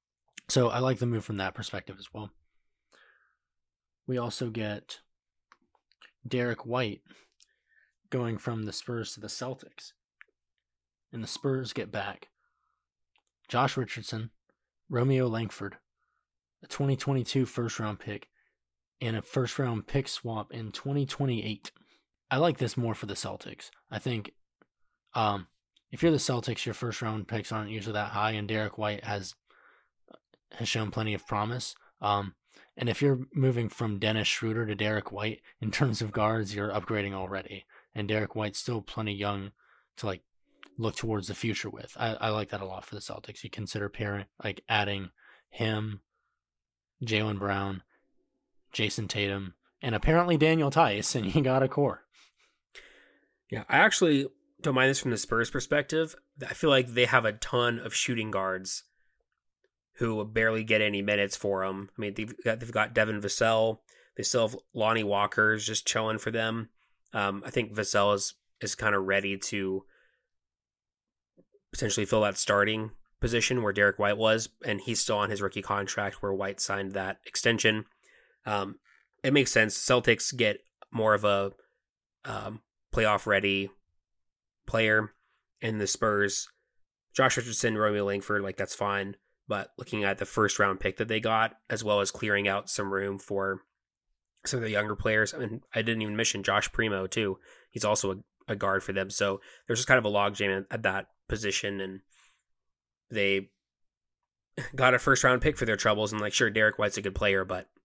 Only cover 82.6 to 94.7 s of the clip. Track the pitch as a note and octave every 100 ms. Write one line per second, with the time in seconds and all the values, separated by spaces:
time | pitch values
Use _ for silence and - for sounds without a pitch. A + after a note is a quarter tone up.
82.6 | _ _ - - G#2+ G2+ G#2+ G2 G2+ G2
83.6 | G2 - _ _ _ _ _ _ _ _
84.6 | - A2+ A2 G#2+ G#2+ _ _ _ _ -
85.6 | A#2 G#2+ G2 - A2 G#2 G2+ - - _
86.6 | _ _ _ _ _ - C3 - A#2+ A2+
87.6 | A#2 G#2+ G#2+ G#2 G2+ G2+ - G#2 G2 -
88.6 | F#2+ - G2+ G2+ G2 - _ _ - G#2
89.6 | - - G2+ G#2+ G2 F#2+ G2+ A2+ G#2 -
90.6 | G2+ F#2+ G2 - A2 A2 A2 A2 A2+ -
91.6 | - A2 G#2+ G#2 G2 - G#2+ G2+ G2+ G2+
92.6 | - - G2 G2 G2 G2 - G2 F#2+ F#2+
93.6 | _ _ _ _ _ _ _ _ - B2+
94.6 | A2